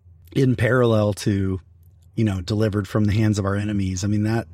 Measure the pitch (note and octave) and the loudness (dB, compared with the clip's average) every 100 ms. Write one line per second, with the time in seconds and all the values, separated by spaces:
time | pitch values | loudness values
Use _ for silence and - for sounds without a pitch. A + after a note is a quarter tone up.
0 | - - - - C3 A#2+ B2+ B2+ A#2+ G#2+ | -20 -20 -6 0 2 2 2 4 4 4
1 | G#2 G2+ - G2 F#2+ F#2+ - - - - | 2 0 -2 -2 -2 -4 -8 -20 -20 -20
2 | - - A2 F#2+ F2+ G#2+ A2 G#2 G2 A2 | -12 -2 -2 -2 -4 0 0 0 -2 0
3 | G#2 G2+ A2 G#2 G2 G2 G#2 G2+ F#2+ F#2 | 2 2 2 0 -2 -2 -4 -4 -4 -4
4 | G2+ G#2 G#2+ A#2 - | -2 -2 0 -2 -6